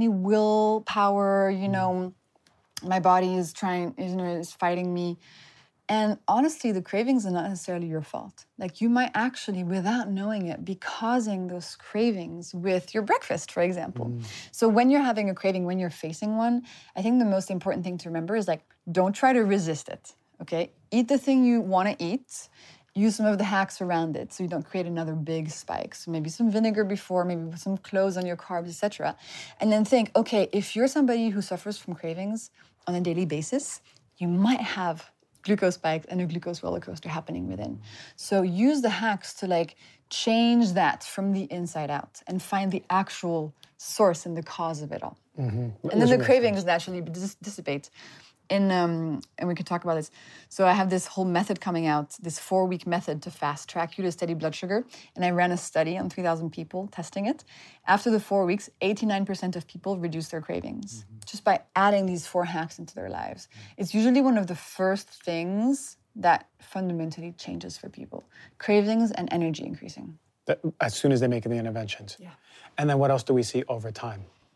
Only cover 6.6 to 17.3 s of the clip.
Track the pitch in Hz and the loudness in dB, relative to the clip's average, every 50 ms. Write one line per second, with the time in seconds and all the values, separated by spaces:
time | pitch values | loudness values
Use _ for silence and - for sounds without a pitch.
6.6 | - 233 202 185 180 - - 202 233 262 269 247 202 190 180 175 165 196 190 175 | -2 -2 -2 -2 -2 -2 -2 0 2 2 2 2 2 0 -2 -2 -2 -4 -6 -6
7.6 | - - 180 175 170 165 160 160 147 - - - - 196 - - - _ _ - | -6 -6 -6 -4 -4 -4 -6 -6 -6 -8 -10 -12 -12 -14 -18 -20 -20 _ _ -10
8.6 | 190 180 - - 220 233 240 247 247 240 - 214 226 254 254 - - - 196 180 | -10 -10 -4 0 2 2 4 4 2 2 0 0 0 -2 -2 -6 -6 -6 -4 -4
9.6 | 180 170 185 190 175 202 233 247 220 202 196 190 196 208 220 208 180 170 156 - | -2 -2 -2 0 0 0 0 0 -2 -2 -4 -2 -2 -4 -4 -4 -4 -6 -6 -6
10.6 | 165 185 185 - - - - - 226 226 247 254 220 214 196 190 185 180 180 175 | -8 -8 -8 -8 -8 -10 -6 -4 -2 0 0 0 0 0 -2 -4 -4 -6 -8 -8
11.6 | 160 - - - - - - 208 233 240 214 185 170 165 165 170 170 - - 175 | -10 -12 -16 -18 -12 -6 -2 0 0 0 0 -2 -6 -8 -10 -12 -12 -12 -8 -4
12.6 | 170 196 185 185 185 - - 220 202 226 - 480 - - - 151 - - - - | -2 0 0 0 -2 -4 -4 -2 0 2 2 0 0 -2 -4 -4 -6 -4 -2 0
13.6 | 175 180 185 175 160 - - - - 120 120 117 117 104 - - - - - - | 0 0 0 -2 -6 -8 -8 -8 -6 -6 -6 -8 -10 -12 -12 -14 -16 -14 -2 2
14.6 | 233 226 208 233 247 262 277 285 277 247 220 214 208 196 185 - - 196 185 185 | 4 6 6 6 6 6 6 4 4 2 2 0 0 -2 -2 0 0 0 0 0
15.6 | 180 175 180 190 185 170 - - - 156 160 - 214 214 220 220 226 240 240 240 | 0 -2 -2 -2 -2 -4 -4 -6 -8 -10 -8 -6 -4 -2 0 0 2 2 0 0
16.6 | 240 - - - - - - - 190 226 247 254 233 208 | -2 -6 -16 -20 -20 -12 -6 -2 2 4 4 4 6 4